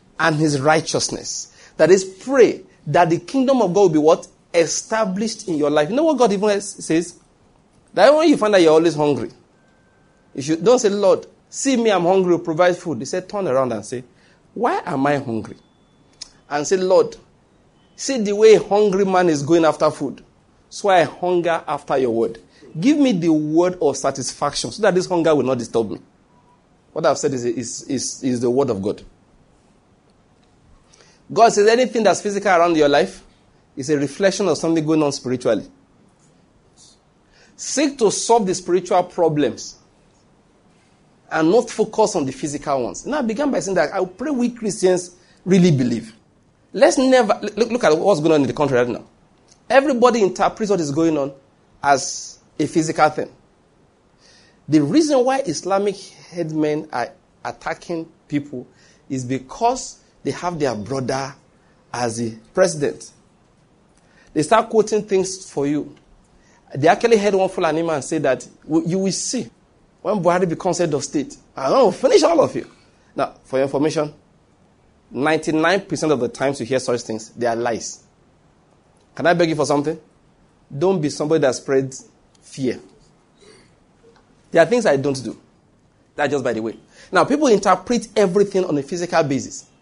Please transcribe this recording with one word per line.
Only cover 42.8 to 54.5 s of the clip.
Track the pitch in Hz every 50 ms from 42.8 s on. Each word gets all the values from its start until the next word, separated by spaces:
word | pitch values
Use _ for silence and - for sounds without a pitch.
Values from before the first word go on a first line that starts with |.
| 120
ones. | 104 87 - -
Now, | 175 269 302
I |
began | 254 220 220 220 294 285
by | 233 185
saying | 156 190 190
that | 175 156 - -
I | 196 190
pray | 185 - - 247 311
we | 294 240 240 233
Christians | 240 - 214 208 175 - 185 185 180 175 180 - - _ _ _ _ _ _
really | - 185 190 175 180
believe. | 147 127 127 120 120 110 - - - _ _ _ _ _ _ _ _ _ _ _ -
Let's | 190 254 359 349
never, | 294 254 262 254 254 240 196 202 - 202 208 -
look, | 196 240 226
look | 226 240 -
at | 160 156
what's | 165 170 190 208 151
going | 151 160 160
on | 151
in | 139
the | 120 -
country | - 151 135 135
right | 123 123
now. | 120 107 82 - - _ _ _ _ _ _ _ _ _ _ _ -
Everybody | 233 269 269 302 262 233 240 247 226 240 202
interprets | 180 180 - 190 185 - - 220 190
what | 202 180
is | 160 143
going | 139 156 165 165 156
on | 147 139 143 147 - _ _ _ _ _ _ _ _ -
as | 143 143 135 - - - - - - - - _ _ _ -
a | 156
physical | 139 - 170 156 156 160 - 156 151
thing. | 151 - 120 - - _ _ _ _ _ _ _ _ _ _ _ _ _ _ _ _ _ _ _ _ _ _ _